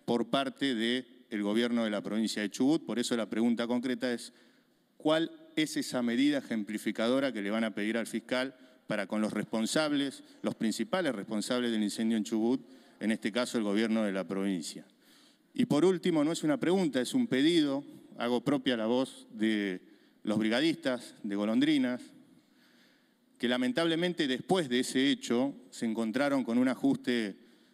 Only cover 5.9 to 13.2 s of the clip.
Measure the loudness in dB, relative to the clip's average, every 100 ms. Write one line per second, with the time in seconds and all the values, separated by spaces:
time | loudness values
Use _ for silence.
5.9 | -2 0 4 4 2 -2 -4 -4 -4 -4
6.9 | -2 0 2 0 -2 -2 0 -2 -2 -2
7.9 | -2 -4 -6 -4 -2 -2 -8 -20 -18 -6
8.9 | -4 -2 -2 0 -2 -4 -2 0 0 0
9.9 | 0 -2 -6 -18 -8 -6 -2 -2 -2 -2
10.9 | -2 -2 -4 -4 -6 -2 -2 0 0 -2
11.9 | -2 0 0 0 0 2 0 -4 -20 -20
12.9 | -6 -2 -2